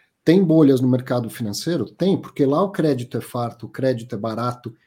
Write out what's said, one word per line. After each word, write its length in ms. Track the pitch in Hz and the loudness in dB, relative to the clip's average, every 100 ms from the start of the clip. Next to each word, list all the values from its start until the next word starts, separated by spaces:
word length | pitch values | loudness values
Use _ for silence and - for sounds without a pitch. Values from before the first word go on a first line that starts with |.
| _ _ | _ _
Tem 180 | - 185 | 4 4
bolhas 380 | 175 160 139 131 | 6 6 6 4
no 80 | 127 | 2
mercado 400 | 127 127 123 113 | 0 0 -4 -4
financeiro? 560 | - 110 101 160 170 | -8 -8 -6 -4 -4
Tem, 360 | 101 - 185 180 | -6 -2 0 -2
porque 260 | - - 135 | -4 -2 0
lá 160 | 151 | 2
o 80 | 196 | 0
crédito 460 | - 160 123 123 120 | 0 -2 -2 -4 -8
é 40 | |
farto, 460 | - 123 117 - 107 | -8 -6 -8 -8 -16
o 20 | |
crédito 460 | - 131 117 120 | -4 -2 -2 -6
é 40 | 104 | -8
barato, 560 | 113 110 123 123 117 - | -6 -4 -6 -6 -12 -18